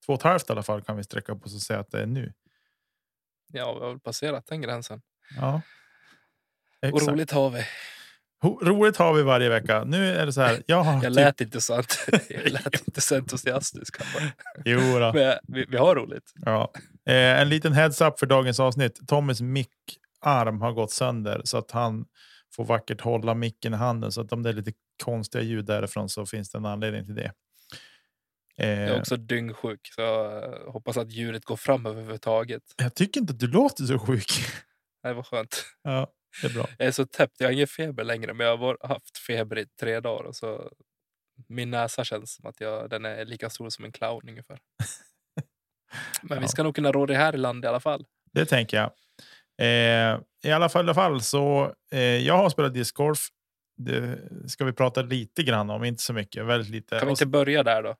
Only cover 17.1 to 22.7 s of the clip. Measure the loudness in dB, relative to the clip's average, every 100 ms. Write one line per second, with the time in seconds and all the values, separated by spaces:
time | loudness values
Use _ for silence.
17.1 | 6 8 6 6 4 4 6 6 6 2
18.1 | 4 4 4 4 2 2 2 0 -2 0
19.1 | 0 2 -2 -2 -2 -4 _ -20 -20 _
20.1 | _ 2 2 2 0 -2 -2 -2 0 -2
21.1 | -2 -4 -4 -2 -4 -4 -2 -2 -2 -8
22.1 | _ -20 -20 _ -10 0